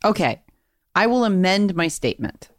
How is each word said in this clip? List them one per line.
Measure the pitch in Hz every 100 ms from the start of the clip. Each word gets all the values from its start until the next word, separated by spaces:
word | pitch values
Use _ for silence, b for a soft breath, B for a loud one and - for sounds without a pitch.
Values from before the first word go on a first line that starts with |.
| 208
Okay. | 202 139 110 _ _ _ _ _ 180
I | 226
will | 247 226
amend | 190 185 196 202 170
my | 165
statement | - 123 - 107 - -